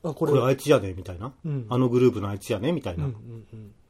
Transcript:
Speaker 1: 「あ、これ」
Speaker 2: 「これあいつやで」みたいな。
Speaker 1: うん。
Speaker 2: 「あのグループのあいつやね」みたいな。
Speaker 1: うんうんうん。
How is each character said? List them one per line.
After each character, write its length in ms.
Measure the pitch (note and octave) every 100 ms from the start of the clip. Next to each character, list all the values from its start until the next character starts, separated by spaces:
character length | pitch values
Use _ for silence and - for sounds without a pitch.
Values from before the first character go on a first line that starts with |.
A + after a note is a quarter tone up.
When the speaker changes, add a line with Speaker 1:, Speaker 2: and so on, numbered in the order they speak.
Speaker 1:
「あ、 100 | F3
こ 120 | C#3+ D#3+
れ」 40 |
Speaker 2:
「こ 60 | C#3
れ 60 |
あ 60 | A#2+
い 40 | C3+
つ 140 | C#3+
や 80 | C#3
で」 140 | F#2+
み 80 | F#2
た 100 | F#2
い 60 | F2
な。 140 | A2+ -
Speaker 1:
う 40 | E3
ん。 180 | C#3 A2+
Speaker 2:
「あ 60 | B2
の 100 | B2+
グ 100 | B2
ル 100 | B2
ー 40 |
プ 60 | G#2+
の 80 | G2+
あ 60 |
い 40 | G2+
つ 140 | -
や 80 | G#2+
ね」 100 | A#2+
み 100 | E3+
た 100 | -
い 60 | E2+
な。 80 | C#3+
Speaker 1:
う 20 |
ん 40 |
う 40 | G#2+
ん 300 | A2+ A2+ A2
う 40 | A2
ん。 180 | G#2 G#2+